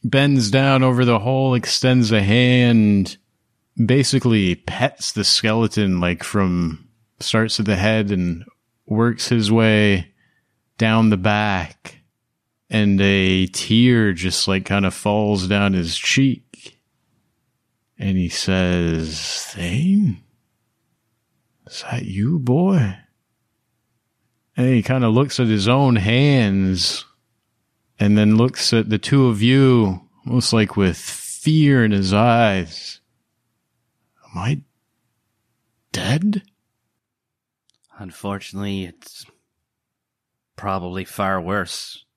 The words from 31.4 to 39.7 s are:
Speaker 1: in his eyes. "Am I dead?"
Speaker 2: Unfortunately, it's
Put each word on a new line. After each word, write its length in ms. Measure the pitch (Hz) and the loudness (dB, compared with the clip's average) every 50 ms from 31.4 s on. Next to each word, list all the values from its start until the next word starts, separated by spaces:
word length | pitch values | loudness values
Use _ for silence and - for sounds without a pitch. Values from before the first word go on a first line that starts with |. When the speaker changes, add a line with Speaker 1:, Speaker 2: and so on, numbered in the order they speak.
| - 151 156 156 151 143 139 131 117 | -2 0 2 4 4 4 4 4 4
Speaker 1:
in 60 | 107 104 | 2 2
his 200 | 98 98 95 98 | 0 0 0 2
eyes. 880 | 104 110 120 117 117 117 107 98 95 87 80 80 - - - - - _ _ _ _ _ _ _ _ _ _ _ _ _ _ _ _ _ _ _ _ _ _ _ _ _ _ | 2 2 4 4 4 2 2 2 0 -4 -6 -10 -18 -16 -18 -18 -20 _ _ _ _ _ _ _ _ _ _ _ _ _ _ _ _ _ _ _ _ _ _ _ _ _ _
"Am 80 | - 90 | -12 -8
I 220 | 90 117 156 139 - _ _ _ _ _ _ _ _ _ _ _ _ _ _ _ _ _ _ _ _ _ _ _ _ _ | -4 -4 -4 -6 -8 _ _ _ _ _ _ _ _ _ _ _ _ _ _ _ _ _ _ _ _ _ _ _ _ _
dead?" 520 | - 95 85 95 123 156 175 208 208 202 - _ _ _ _ _ _ _ _ _ _ _ _ _ _ _ _ _ _ _ _ _ _ _ _ _ _ _ _ _ _ | -10 -8 -4 -4 -4 -2 -2 -2 -4 -4 -8 _ _ _ _ _ _ _ _ _ _ _ _ _ _ _ _ _ _ _ _ _ _ _ _ _ _ _ _ _ _
Speaker 2:
Unfortunately, 880 | - 104 92 85 - - 101 98 98 - - - 98 101 101 98 98 95 | -18 -18 -18 -18 -12 -8 -8 -8 -8 -10 -14 -12 -10 -8 -8 -8 -8 -8
it's 400 | 87 - _ _ - - - - _ _ _ _ _ _ _ _ _ | -10 -14 _ _ -20 -20 -20 -20 _ _ _ _ _ _ _ _ _